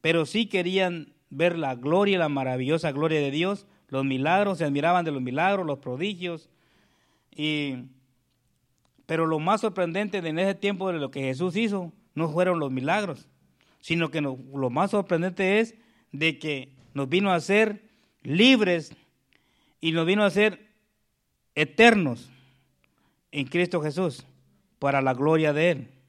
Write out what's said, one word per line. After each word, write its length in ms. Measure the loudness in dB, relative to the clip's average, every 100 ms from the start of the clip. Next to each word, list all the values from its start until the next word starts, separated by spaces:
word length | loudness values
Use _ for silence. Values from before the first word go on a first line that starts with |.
Pero 240 | 2 0 0
sí 200 | -2 -2
querían 680 | -2 0 0 -2 -4 -12 _ _
ver 280 | 0 0 0
la 180 | -4 -4
gloria, 440 | 0 2 2 2
la 100 | 0
maravillosa 640 | 0 -2 -2 0 0 -2
gloria 280 | -2 0 0
de 120 | 0
Dios, 340 | -2 -2 -4 -10 _ _
los 180 | -4 -2
milagros, 540 | -2 2 2 2 -2
se 60 | -2
admiraban 400 | 0 2 0 0
de 60 |
los 100 | -4
milagros, 440 | -4 0 0 0 -4
los 140 | -6
prodigios. 680 | -8 -6 -6 -6 -10 -10 _ _ _ _ _ _ _ _ _ -6
Y, 400 | -2 -2 -4 -6 -12 _ _ _ _ _ _ _ _ _ _ _ -4
pero 180 | -2 0
lo 140 | 0
más 220 | 0 0
sorprendente 600 | 0 -2 -2 -2 -4 -4
de 80 | -4
en 100 | -2
ese 140 | -2
tiempo 380 | -2 -4 -2 -4
de 80 | -4
lo 100 | -6
que 120 | -4
Jesús 340 | -6 -2 -4 -2
hizo 360 | -2 -2 -6 _ _
no 160 | -4 -2
fueron 300 | 0 0 0
los 120 | -2
milagros, 560 | -2 0 0 -2 -10 -16 _ _ _ _ _
sino 320 | -4 -2 0
que 100 | -2
no, 160 | -4 -6 -12
lo 160 | -4 -2
más 220 | 0 0
sorprendente 680 | 0 0 -2 -2 -2 2 2
es 140 | 0 -6 _ _ _
de 260 | -2 -2 -2
que 320 | -6 -8 -10 _ _
nos 160 | -6 -2
vino 220 | 0 2
a 40 | 0
hacer 540 | 2 2 2 -2 _ _ _ _
libres 760 | -4 4 6 6 4 0 -4 -20 _ _ _ _ _ _ _ _
y 100 | -2
nos 140 | 0 2
vino 180 | 4
a 40 | 2
hacer 420 | 4 2 0 _ _ _ _ _ _ _ _ _ -2
eternos 760 | -2 8 8 8 2 -4 -12 -20 _ _ _ _ _ _ _ _ _
en 160 | -6 -2
Cristo 340 | 0 0 0
Jesús, 440 | -2 -2 -4 -4 -20 _ _ _ _ _
para 220 | 0 2
la 120 | 2
gloria 400 | 2 2 4 2
de 180 | 2 2
Él. 160 | 0 -6 _